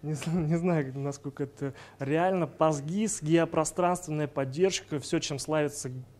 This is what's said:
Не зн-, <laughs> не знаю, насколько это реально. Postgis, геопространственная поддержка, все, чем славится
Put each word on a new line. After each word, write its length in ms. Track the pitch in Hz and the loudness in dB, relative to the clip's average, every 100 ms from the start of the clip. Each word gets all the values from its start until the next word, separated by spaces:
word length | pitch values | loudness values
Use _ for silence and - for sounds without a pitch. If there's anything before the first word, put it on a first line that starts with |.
Не 120 | 147 | -6
зн-, 340 | 151 - 175 151 | -4 -2 0 2
<laughs> 0 | |
не 80 | 165 | 2
знаю, 400 | 180 165 135 131 | 2 2 0 -4
насколько 460 | 143 139 143 135 | -6 -6 -8 -6
это 320 | 139 - 139 - - - | -6 -6 -8 -8 -14 -8
реально. 460 | 135 156 185 190 151 | 0 2 2 2 0
Postgis, 800 | - 160 147 143 190 214 - | 2 2 2 -2 0 0 -2
геопространственная 1040 | 151 165 165 165 156 - 175 180 - 151 147 | 2 4 4 2 0 2 2 2 -2 -2 -2
поддержка, 720 | 143 135 139 190 185 - 151 | -2 -4 2 2 2 -4 -6
все, 200 | - 170 | 0 -2
чем 180 | - 139 | 0 -4
славится 540 | - 156 151 147 131 127 - - | -2 0 0 -2 -8 -10 -12 -6